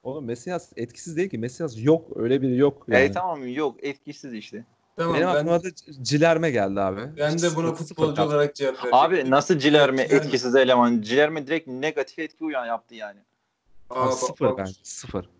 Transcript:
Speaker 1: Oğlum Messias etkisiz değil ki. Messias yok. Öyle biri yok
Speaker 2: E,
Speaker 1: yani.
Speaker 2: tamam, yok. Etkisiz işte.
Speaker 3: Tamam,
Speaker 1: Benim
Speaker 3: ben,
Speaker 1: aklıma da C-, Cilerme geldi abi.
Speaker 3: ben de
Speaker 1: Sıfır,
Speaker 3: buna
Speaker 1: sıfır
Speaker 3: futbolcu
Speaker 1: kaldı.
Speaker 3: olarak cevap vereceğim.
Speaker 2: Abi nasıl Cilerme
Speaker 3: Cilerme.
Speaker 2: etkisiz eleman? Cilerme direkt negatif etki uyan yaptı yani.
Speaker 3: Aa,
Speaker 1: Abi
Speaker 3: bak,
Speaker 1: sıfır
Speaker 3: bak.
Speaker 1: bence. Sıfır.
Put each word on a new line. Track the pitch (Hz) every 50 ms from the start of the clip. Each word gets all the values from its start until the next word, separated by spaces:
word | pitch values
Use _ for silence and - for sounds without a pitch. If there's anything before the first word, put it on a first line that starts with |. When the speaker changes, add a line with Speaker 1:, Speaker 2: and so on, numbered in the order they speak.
| _
Speaker 1:
Oğlum | 123 135 156 139
Messias | 113 117 120 - 180 180 170 170 _ _
etkisiz | - 117 120 - - - 175 160
değil | 151 185 196
ki. | - 113
Messias | 110 123 131 - 170 151 113 110
yok. | 110 139 160 160 - - -
Öyle | - 113 117 131 139 127
biri | 135 123
yok | 123 139 143 143 - - -
Speaker 2:
E, | 117 123
Speaker 1:
yani. | 135 139 98
Speaker 2:
tamam, | 180 180 185 165 147 131 123
yok. | 123 143 156 139 110 - -
Etkisiz | 143 139 _ _ 147 143 - - 139 120
işte. | 110 104 - - 104 117 _ _ _ _ _ _
Speaker 3:
Tamam, | - 165 170 170
Speaker 1:
Benim | 147 165
Speaker 3:
ben, | 185 180
Speaker 1:
aklıma | 151 147 160 170 170 175
da | 185 180
C-, | - - - 151 139 127
Cilerme | 110 139 147 156 165 165 160 165 160
geldi | 127 117 101 98 98 101
abi. | 98 95 95 101 113 143 160 151
Speaker 3:
ben | 147 151 160
de | 170
Speaker 1:
Sıfır, | 165 175 160
Speaker 3:
buna | 160 165 165
Speaker 1:
sıfır | 160 156 165
Speaker 3:
futbolcu | - 175 - 160 156 143
Speaker 1:
kaldı. | 143 143 147
Speaker 3:
olarak | 147 147 147 143 -
cevap | - 139 135 131
vereceğim. | - - 123 123
Speaker 2:
Abi | 131 143 165 185 175 135 131
nasıl | 131 143 143 - 185 151
Cilerme | 131 151 147 151 143 131 131 131 131 139
Speaker 3:
Cilerme. | 147 139 131
Speaker 2:
etkisiz | 143 123 127 123 127 120
eleman? | 135 131 127 131 123 120 120 120 117 104
Cilerme | 104 120 135 147 151 160 160 143
direkt | 127 156 160 156 135
negatif | 127 127 135 156 156 147 135 - - -
etki | 160 156 _ _ 160
uyan | 156 147 131 120
yaptı | 117 117 113 _ _ 120
yani. | 113 107 104 101 101 _ _ _ _ _ _ _ _ _ _ _ - - -
Speaker 3:
Aa, | 135 131 131
Speaker 1:
Abi | 131
Speaker 3:
bak, | 127 127
Speaker 1:
sıfır | - 127 - _ 147
Speaker 3:
bak. | 120 - -
Speaker 1:
bence. | 98 95 95 _ _
Sıfır. | - - - - 127 - 101 87 _ _